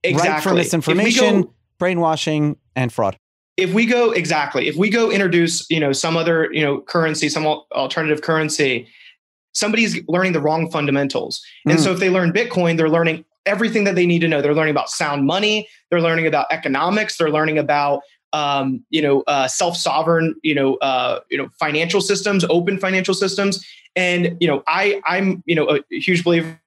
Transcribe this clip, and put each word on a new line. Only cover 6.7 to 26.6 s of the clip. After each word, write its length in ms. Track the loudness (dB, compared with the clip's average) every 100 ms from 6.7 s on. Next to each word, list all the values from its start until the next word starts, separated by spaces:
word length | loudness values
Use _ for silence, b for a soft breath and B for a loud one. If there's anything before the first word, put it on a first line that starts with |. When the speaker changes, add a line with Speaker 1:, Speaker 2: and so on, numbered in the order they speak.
| -2
Speaker 2:
currency, 480 | -2 0 0 0 -2
some 160 | 0 -2
al-, 200 | -4 _
alternative 500 | -6 -4 -4 -2 -2
currency, 680 | 0 -2 -2 0 0 -2 -8 B B B _ _ _
somebody's 520 | -4 -2 0 0 -2 -2
learning 240 | 0 0
the 80 | 0
wrong 280 | 0 0 -2
fundamentals. 720 | -2 0 0 0 -4 -6 -12 B B 0
And 140 | 2
Speaker 1:
Mm. 20 |
Speaker 2:
so 120 | 2
if 60 | 2
they 100 | 0
learn 240 | 2 2
Bitcoin, 420 | 0 -2 0 0 2
they're 140 | 2
learning 340 | 2 0 -2 -12 _ -4
everything 400 | -2 0 0 0
that 100 | 2
they 100 | 2
need 140 | 2
to 80 | 2
know. 140 | 2
They're 120 | 2
learning 180 | 2 2
about 180 | 0 -2
sound 360 | -4 -4 0 0
money. 440 | 2 0 -2 -4 B _
They're 120 | 0
learning 260 | 2 2 2
about 200 | 0 0
economics. 680 | -4 -2 0 0 0 -4 -2
They're 140 | 0
learning 260 | 2 0 0
about, 440 | 0 0 0 -2 B B _
um, 500 | -4 -2 -2 -2 -4 _
you 120 | 0
know, 220 | 2 2 2
uh, 220 | 0 -2
self-sovereign, 880 | 0 -2 0 -2 0 2 2 0 -2
you 100 | -2
know, 220 | 2 0 0
uh, 460 | 0 0 -2 -4 _
you 60 | -8
know, 100 | -8 _
financial 440 | -4 -2 0 0
systems, 420 | 0 -2 0 0 2
open 280 | 2 0 -2
financial 360 | -2 -2 -2
systems. 520 | -2 -2 0 -2 -2 B B B -2
And, 420 | 0 0 -2 0
you 60 | 0
know, 160 | 0 0
I, 340 | 0 0 0 -2
I'm, 340 | 0 0 -2 -2
you 100 | 0
know, 100 | 2
a 100 | 0 -2
huge 360 | -6 -2 0 2
believer 340 | 0 -2 -12